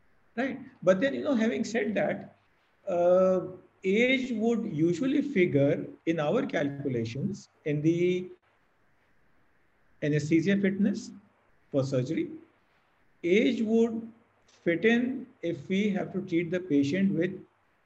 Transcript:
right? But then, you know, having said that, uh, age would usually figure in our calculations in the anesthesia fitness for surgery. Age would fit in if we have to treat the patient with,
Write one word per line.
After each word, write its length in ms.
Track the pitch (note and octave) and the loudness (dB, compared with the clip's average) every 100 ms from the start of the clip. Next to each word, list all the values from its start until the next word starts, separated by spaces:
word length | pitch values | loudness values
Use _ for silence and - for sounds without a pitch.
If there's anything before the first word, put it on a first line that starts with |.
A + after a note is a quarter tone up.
| _ _ _ - | _ _ _ -6
right? 240 | C4 A3+ - - | -4 -6 -14 -2
But 180 | E3+ F#3+ | 2 4
then, 140 | C4+ | 2
you 100 | B3+ | 0
know, 100 | D4 | -2
having 300 | B3 A3 C4 | 0 0 0
said 300 | A#3 A3+ - | -2 -2 -2
that, 420 | F#3+ D#3 F#3+ - - _ _ _ _ - | -2 -2 -4 -10 -20 _ _ _ _ -4
uh, 540 | F3 F3 F3+ F#3 F#3 D#3+ - - _ | 2 4 6 4 2 -2 -10 -20 _
age 480 | F#3+ G3+ B3 C4 - | 0 2 4 2 -2
would 360 | A3 A3+ A#3 - | -2 0 0 -2
usually 520 | D3+ E3 F3 C4 C#4+ | 0 0 2 0 0
figure 640 | - G3 F3 C#3 C#3 F3 - - | 0 2 2 4 2 0 -4 -6
in 160 | - E3 | -4 -2
our 240 | D3+ G#3+ | 0 -2
calculations 1040 | C#4 - C#3+ C#3 C#3 A#2+ A2+ C3 F#3+ G3+ - _ | -2 -2 -4 -4 -4 -4 -4 -4 -6 -8 -14 _
in 160 | D#3 D3 | -6 0
the 480 | D#3 E3+ F3+ F3+ F3+ - _ _ _ _ _ _ _ _ _ _ _ _ _ _ _ _ | 0 2 0 0 -6 -14 _ _ _ _ _ _ _ _ _ _ _ _ _ _ _ _
anesthesia 520 | D3+ D3 C#3+ E3 D#3+ | -2 0 2 2 2
fitness 560 | G3+ G3 - G#3+ - - - - _ _ _ _ | 2 0 2 0 0 -8 -16 -20 _ _ _ _
for 100 | C#3+ | -2
surgery. 460 | C3 C3+ A#2+ E3 - - - _ _ _ _ _ _ _ | 0 -2 -2 -4 -4 -8 -20 _ _ _ _ _ _ _
Age 380 | E3+ G3 C4+ A3+ | 2 4 4 0
would 440 | A3 A3+ A#3 A3+ - - _ _ _ _ | 0 2 2 -2 -10 -16 _ _ _ _
fit 200 | - E3 | -2 2
in 420 | A3 A#3 B3+ C#4 - _ | 2 2 0 -4 -10 _
if 260 | E3+ - - | -6 -6 -2
we 180 | F#3+ G#3+ | 0 0
have 240 | F3+ D#3+ | -2 -4
to 80 | F#3+ | -6
treat 300 | - E3 E3+ | -2 -2 -2
the 100 | F3+ | -4
patient 540 | F3+ C#3+ C#3 F3+ G3 | 0 2 2 2 0
with, 180 | D#3 F#3 - - _ _ _ | 2 -2 -4 -14 _ _ _